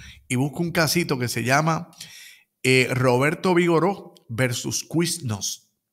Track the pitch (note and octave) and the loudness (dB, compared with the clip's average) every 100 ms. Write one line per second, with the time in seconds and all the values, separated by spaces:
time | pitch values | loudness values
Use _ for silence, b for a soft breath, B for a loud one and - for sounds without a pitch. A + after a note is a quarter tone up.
0 | B B - B2 C#3+ - F3 E3+ D#3 F3 | B B -4 -2 -2 -2 -4 0 0 0
1 | E3 C#3 A#2+ - A2+ C#3 D#3 D#3+ F3 B | 0 -2 -4 -4 0 2 2 -2 -6 B
2 | B B B B B _ B2+ C3 B2 B2+ | B B B B B _ 2 4 4 2
3 | B2+ B2 C#3+ E3 F#3+ F3 F3 E3 E3+ G3 | 2 4 2 0 0 2 4 4 2 -2
4 | - - - A2+ B2+ B2 C#3 A#2+ - D#3 | -10 -20 -10 -2 -2 -2 -6 -6 -4 -2
5 | E3+ - B2+ G2+ - - _ _ _ | 0 -2 -6 -6 -6 -10 _ _ _